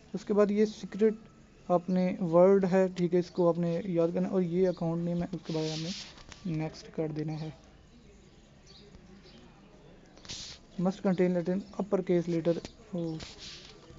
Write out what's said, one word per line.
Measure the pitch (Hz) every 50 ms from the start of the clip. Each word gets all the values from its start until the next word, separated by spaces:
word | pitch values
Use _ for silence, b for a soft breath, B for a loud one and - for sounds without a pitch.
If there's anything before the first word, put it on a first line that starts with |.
| - - -
उसके | 180 - - 208
बाद | 202 208 202
ये | 208 208 220
सीक्रेट | 214 214 - - 185 - 190 220 220 220 - - - - - - - - - - -
आपने | 180 175 175 - 185 185 180 180 - -
वर्ड | 185 165 160 175 180 190 196 196 190
है, | 175 185 190 190 185 185
ठीक | 180 175 170 180
है, | 180
इसको | 175 - - - 175 170
आपने | 165 175 170 170 165 170 -
याद | 196 170 170 165 170
करना | 175 185 180 202
है। | 202
और | 190
ये | 185 165 170 180 185
अकाउंट | 180 170 - 170 165 165 170 170
नेम | 170 175 175 175
है, | 180 180
उसके | 156 - - 165
बाद | 156 156
हमने | 156 156 160 160 170 202 - - - - - - - - - - 185 160 156
नेक्स्ट | 156 156 - - - -
कर | - - 160 151
देना | 156 151 151 156 160
है। | 151 156 156 - - - - - - - - - - - - - - - - - - - - - - - - - - - - - - - - 196 - - - 226 226 233 - - - - - - - - - - - - - - - - - - - - - - - - - - -
Must | 175 190 185 -
contain | - 196 180 175 180 180 180 175
letter | 165 175 180
in | 202 - - - -
upper | 190 - 202 185 180 -
case | 180 175 165 175
letter। | 170 165 160 170 165 - - - - - - - -
ओ, | 175 170 165 160 156 - - - - - - - - - - - - - - -